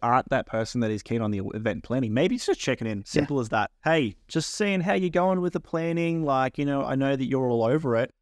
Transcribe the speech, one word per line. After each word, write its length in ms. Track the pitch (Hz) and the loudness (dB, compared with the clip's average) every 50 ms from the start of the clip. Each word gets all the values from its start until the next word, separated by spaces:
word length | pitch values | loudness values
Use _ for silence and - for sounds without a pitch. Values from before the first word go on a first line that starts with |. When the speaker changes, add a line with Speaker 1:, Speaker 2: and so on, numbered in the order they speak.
Speaker 1:
aren't 280 | - 117 120 131 - - | 0 2 2 2 2 2
that 160 | 139 123 - | -2 -2 -2
person 340 | - - 113 113 - - 123 | -2 -2 -4 -4 -2 -2 -2
that 120 | 117 110 | 0 0
is 120 | 110 101 - | -2 -4 -4
keen 180 | - 117 117 | -4 -2 -2
on 100 | 113 107 | 0 -2
the 100 | 104 98 95 - - | -2 -2 -4 -6 -6
event 300 | 107 110 113 98 - - | -4 -2 -2 -2 -4 -4
planning, 300 | - - 135 131 107 107 | -4 -2 -2 -2 0 0
maybe 220 | 127 160 190 247 | 2 2 2 0
it's 100 | 247 - | -2 0
just 140 | - 370 - | -2 -2 0
checking 280 | - - 127 - 117 | 0 -2 -2 -2 -2
in. 120 | 113 107 101 | -4 -4 -6
Speaker 2:
Yeah. 40 | 101 | -8
Speaker 1:
Simple 340 | - - 147 147 139 143 135 | 0 0 0 0 2 0 -2
as 80 | 120 110 | -2 0
that. 200 | 117 110 104 - - _ - | 0 0 0 -2 -4 _ 0
Hey, 320 | 156 160 160 135 104 - - _ - | 2 2 4 2 0 -4 -8 _ -4
just 260 | - 165 151 - - | -2 -2 -2 -2 -4
seeing 240 | - 214 202 196 185 | -2 0 0 0 0
how 140 | 165 196 202 | 2 2 2
you're 160 | 190 185 180 | 2 0 0
going 320 | 160 175 180 190 190 185 | 2 2 2 2 2 2
with 100 | 180 175 - | 0 -2 -2
the 60 | 170 | -4
planning. 640 | - - - 165 165 170 165 170 170 170 165 165 160 | -6 -4 -4 -2 -2 0 0 0 0 0 0 0 0
Like, 340 | 143 135 131 131 131 - | 2 2 2 2 0 -2
you 60 | - 143 | -2 -2
know, 180 | 143 143 139 139 | 0 0 0 -2
I 100 | 135 135 | 0 0
know 200 | 135 135 135 139 | 0 2 2 0
that 80 | 131 131 | 0 0
you're 240 | 117 135 131 131 123 | 0 0 0 2 2
all 160 | 120 117 113 | 2 2 4
over 320 | 113 135 156 165 131 117 | 2 2 2 2 2 2
it 120 | 113 127 - - _ | 0 0 -2 -6 _